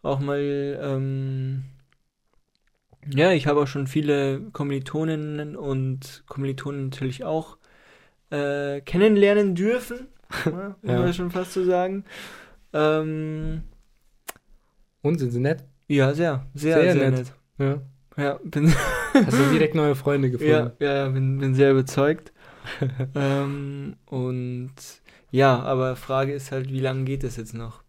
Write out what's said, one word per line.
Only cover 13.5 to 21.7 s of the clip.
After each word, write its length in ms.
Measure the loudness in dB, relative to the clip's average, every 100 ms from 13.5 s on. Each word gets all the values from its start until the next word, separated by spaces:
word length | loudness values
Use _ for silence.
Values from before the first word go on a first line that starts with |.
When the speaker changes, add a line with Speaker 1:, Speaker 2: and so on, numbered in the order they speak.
| -6 -8 -16 _ _ _ _ -18 -18 _ -20 _ _ _ _
Speaker 2:
Und 180 | -2 0
sind 120 | -2
sie 80 | 0
nett? 240 | 0 -2 -6 _ _
Speaker 1:
ja, 260 | 4 4
sehr, 320 | 4 0 0 -6
sehr, 280 | -4 2 4
Speaker 2:
Sehr 120 | 6
Speaker 1:
sehr 180 | 4 4
Speaker 2:
nett. 80 | 0
Speaker 1:
nett. 140 | -4 -14 _ -4
Speaker 2:
Ja. 240 | -2 -2 -8 _ _ -4
Speaker 1:
Ja, 220 | -4 -4
bin 300 | -4 2 4
<laughs> 400 | 4 2 -2 2
Speaker 2:
Hast 200 | 4 4 4
du 140 | 4
direkt 220 | 4 4 4
neue 200 | 2 2
Freunde 340 | 0 2 0
gefunden? 220 | 0 4
Speaker 1:
Ja, 200 | 4 2 -2
ja, 160 | -2 0 0
ja, 40 |
bin, 280 | 0 0 0
bin 160 | 0 6
sehr 160 | 6